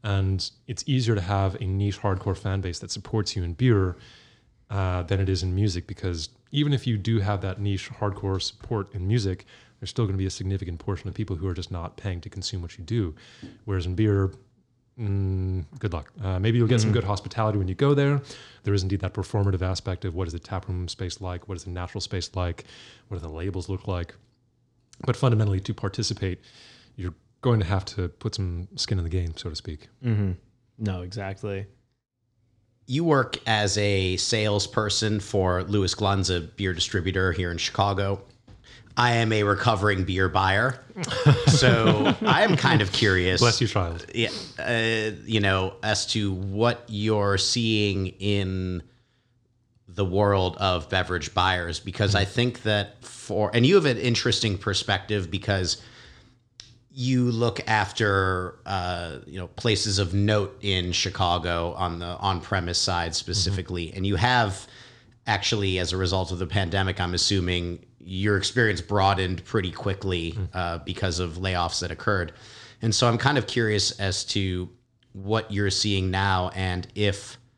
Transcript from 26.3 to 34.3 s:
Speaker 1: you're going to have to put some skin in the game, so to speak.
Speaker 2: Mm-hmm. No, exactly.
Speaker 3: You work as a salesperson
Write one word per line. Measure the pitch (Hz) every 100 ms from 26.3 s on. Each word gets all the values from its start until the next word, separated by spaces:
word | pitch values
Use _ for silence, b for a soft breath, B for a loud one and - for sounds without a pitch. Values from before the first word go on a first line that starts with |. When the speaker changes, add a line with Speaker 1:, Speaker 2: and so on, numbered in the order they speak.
| 90 B B B B B -
Speaker 1:
you're | 90 80 _ _
going | 131 113
to | 87
have | 98
to | - - 90
put | - -
some | - 92 87 90 185
skin | - 95
in |
the | 85
game, | 92 85 80
so | 87
to |
speak. | 78 - 78 - _
Speaker 2:
Mm-hmm. | 123 107 101 90 _ _ _ -
No, | 104 92
exactly. | 90 104 98 95 104 98 98 _ _ _ _ _ _ _ _ _ _ _ -
Speaker 3:
You | 131
work | 170 139 123 - -
as | 107 104 104
a | 104 98 92 92
salesperson | -